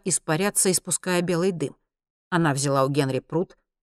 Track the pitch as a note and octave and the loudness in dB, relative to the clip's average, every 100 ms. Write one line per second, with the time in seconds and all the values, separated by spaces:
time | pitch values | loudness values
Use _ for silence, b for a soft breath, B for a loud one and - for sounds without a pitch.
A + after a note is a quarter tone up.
0 | F#3+ - - E3 G3+ - G3 F3 - - | 0 -4 0 0 0 0 0 0 -2 -6
1 | F#3 F3+ F3+ E3 F#3+ E3 C#3 - _ _ | -2 0 0 0 0 -2 -6 -8 _ _
2 | _ _ - F3 E3 C#3 C#3+ C#3 C3+ C#3 | _ _ -4 0 2 0 2 2 2 2
3 | C3+ B2+ - D#3+ F#3 _ _ _ | 0 -2 -2 -4 -4 _ _ _